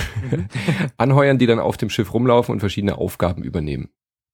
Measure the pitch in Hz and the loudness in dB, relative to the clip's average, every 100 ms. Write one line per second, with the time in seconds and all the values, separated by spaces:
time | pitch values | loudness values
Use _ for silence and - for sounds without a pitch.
0 | - 107 127 - 92 127 175 101 139 - | -8 -6 -4 -4 -4 -4 -2 -2 -2 0
1 | 120 139 139 135 120 113 80 - 110 - | 4 4 4 4 4 2 0 -2 -4 -2
2 | 101 113 127 120 120 107 98 104 101 - | -2 0 4 4 2 0 -2 -2 -2 0
3 | 95 - 87 82 65 82 76 65 - _ | -4 -2 -2 -2 -6 -4 -4 -6 -8 _
4 | _ _ _ | _ _ _